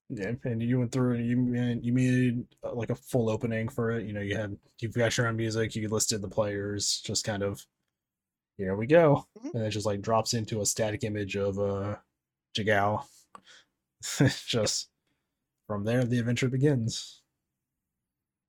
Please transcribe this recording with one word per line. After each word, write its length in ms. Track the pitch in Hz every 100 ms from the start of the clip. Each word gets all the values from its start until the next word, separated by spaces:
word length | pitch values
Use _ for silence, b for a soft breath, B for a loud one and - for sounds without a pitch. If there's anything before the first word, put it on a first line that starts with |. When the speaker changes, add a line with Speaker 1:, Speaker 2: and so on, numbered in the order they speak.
| -
Speaker 1:
Yeah, 220 | 120 98 120
and 160 | 131 113
you 180 | 117 127
went 120 | 120
through 220 | 131 123
and 120 | 120 117
you 100 | 123
made, 460 | 123 120 123 117
you 80 | 120
made, 520 | 123 127 127 127 120 - _
uh, 100 | -
like, 160 | 120 110
a 60 | 123
full 340 | - 131 113
opening 380 | 110 117 113 110
for 240 | - 113
it, 140 | 117 104
you 60 |
know, 80 | 104
you 160 | 101 101
had, 220 | 104 101 _ -
you've 120 | 113
got 220 | 120 113 -
your 120 | 117
own 80 | 113
music, 380 | 113 110 110 113
you 120 | 107
listed 320 | 107 - 107
the 80 | 98
players, 720 | - 104 101 101 104 - -
just 220 | - 107
kind 180 | - 101
of, 220 | 101 101 - _ _ _ _ _ _ _ _ -
"Here 160 | 95
we 120 | 98 117
go." 400 | 165 160 139 - -
Speaker 2:
Mm-hmm. 180 | 262 120
Speaker 1:
And 80 | 107
it 40 |
just, 160 | 104 107
like, 160 | 101
drops 320 | 98 113 110
into 260 | 120 107 107
a 60 | 101
static 380 | - 110 104
image 320 | 113 104 98 101
of, 220 | 101 98
uh, 380 | 101 98 98 101 _ _ _ _ _ -
Jigao. 480 | 101 107 101 107 -
<laughs> 1120 | - _ - - - _ _ _ _ - -
It's 240 | 139 -
just, 460 | - 120 104 - - _ _ _ _ _ _ _ -
from 180 | 104
there, 200 | 101 120
the 140 | 120 123
adventure 300 | 117 120 131
begins. 760 | 131 147 135 110 - - - _ _ _ _ _ _ _ _ _ _ _ _